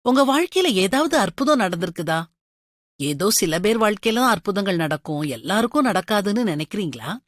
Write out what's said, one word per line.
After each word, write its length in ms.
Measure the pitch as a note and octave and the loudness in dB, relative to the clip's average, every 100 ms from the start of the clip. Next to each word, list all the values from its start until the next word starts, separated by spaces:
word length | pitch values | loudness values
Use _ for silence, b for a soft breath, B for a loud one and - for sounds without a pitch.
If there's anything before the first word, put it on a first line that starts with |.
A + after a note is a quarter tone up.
உங்க 240 | B3 C4 C4+ | 2 2 4
வாழ்க்கையில 380 | C#4 F4+ - | 2 0 0
ஏதாவது 540 | F4+ F#3+ F#3 C4 D#4+ D#4 | 2 2 2 2 2 2
அற்புதம் 420 | F#3+ - C4+ C#4+ | 0 0 0 2
நடந்திருக்குதா? 640 | F#3+ F3 F3 E3+ E3 E3 E3 _ _ _ _ _ _ _ | 0 -2 -6 -4 -4 -4 -4 _ _ _ _ _ _ _
ஏதோ 320 | C#3+ C#3+ F#3+ | -6 0 0
சில 300 | - F3 D#3+ | 2 0 0
பேர் 200 | G#3 A3+ | 2 2
வாழ்க்கையில 340 | G#3+ G#3+ A3+ | 2 0 -2
தான் 160 | A3+ B3+ | 2 2
அற்புதங்கள் 460 | G#3 - G3 G3 F3 | 2 0 -2 0 0
நடக்கும், 460 | D#3 D3+ - D3 | 0 -4 -4 -4
எல்லாருக்கும் 640 | D3+ A#2 C3 G#3 A#3 D4 C4 | -4 -6 -2 0 0 0 2
நடக்காதுன்னு 760 | F#3+ - G#3 G3 G#3+ A3+ D3+ | 0 0 -2 0 0 0 -2
நினைக்கிறீங்களா? 560 | D#3 G#3 F3 B2 B2 A3+ | -4 -4 -6 -6 -8 -10